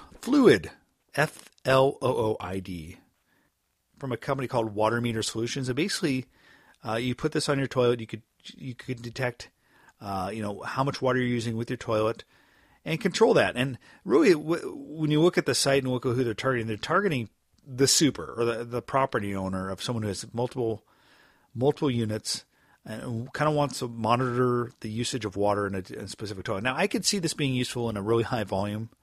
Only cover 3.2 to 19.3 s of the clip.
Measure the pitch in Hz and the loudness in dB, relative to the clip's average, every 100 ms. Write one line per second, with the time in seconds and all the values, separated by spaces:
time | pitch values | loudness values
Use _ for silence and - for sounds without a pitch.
3.2 | _ _ _ _ _ _ _ - 135 117 | _ _ _ _ _ _ _ -12 -8 -6
4.2 | - 135 127 127 110 101 107 117 120 113 | -4 -4 0 0 0 2 2 2 0 -2
5.2 | - 117 120 139 127 127 190 - 160 131 | -4 -4 -4 -4 -4 -2 -2 0 -2 -2
6.2 | - _ _ - _ _ 120 113 127 123 | -4 _ _ -20 _ _ -4 -2 -2 -2
7.2 | 156 151 147 139 135 131 120 120 110 113 | -2 -2 0 0 0 2 2 2 -4 -12
8.2 | _ _ - - 131 120 - 120 117 110 | _ _ -20 -14 -14 -12 -10 -10 -8 -4
9.2 | 127 - - _ _ _ _ - 104 95 | -4 -4 -16 _ _ _ _ -14 -6 -4
10.2 | 95 110 104 98 - 131 139 - 131 127 | -4 -4 -6 -6 -6 -2 -2 0 0 2
11.2 | 123 120 117 113 117 127 - 107 107 - | 0 -2 -2 -4 -4 -6 -2 0 0 -2
12.2 | - _ _ _ _ _ - 160 190 - | -12 _ _ _ _ _ -6 -2 0 4
13.2 | 240 175 98 120 135 120 - - 196 143 | 4 6 4 0 -2 -4 -14 -10 2 6
14.2 | 254 156 156 165 - - - 156 151 151 | 6 6 2 -2 -4 -10 -10 -4 2 4
15.2 | 175 175 147 123 139 139 127 127 131 120 | 4 4 0 2 2 2 2 -2 0 0
16.2 | 120 104 131 123 113 104 - 175 202 135 | 0 -2 -2 0 -2 -4 0 0 2 -2
17.2 | 107 _ _ _ 139 127 135 - 147 - | -4 _ _ _ -6 2 4 6 4 2
18.2 | - 117 117 113 120 120 - 139 135 123 | -6 -2 0 -2 -4 -6 -2 0 0 0
19.2 | 101 | -2